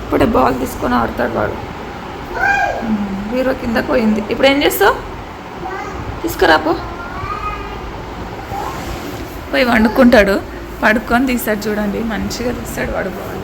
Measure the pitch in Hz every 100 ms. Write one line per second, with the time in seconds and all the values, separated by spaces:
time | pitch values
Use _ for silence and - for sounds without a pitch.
0 | - 285 262 254 262 127 131 - 131 123
1 | 113 - 120 110 104 101 - - - -
2 | - - - - 784 807 807 - 226 208
3 | 202 196 208 254 262 269 247 220 - 262
4 | 220 214 - 339 269 277 320 - 415 523
5 | - - - - - - - 392 403 -
6 | - - 339 - 349 311 302 370 - -
7 | - - 1077 1077 1077 1077 - - - -
8 | - - - - - - - - - -
9 | - - - - - 277 247 226 226 -
10 | 240 240 202 214 - - - - 220 226
11 | - 233 262 240 233 208 214 208 208 196
12 | 226 196 202 - 240 240 - - 254 -
13 | 190 190 - 190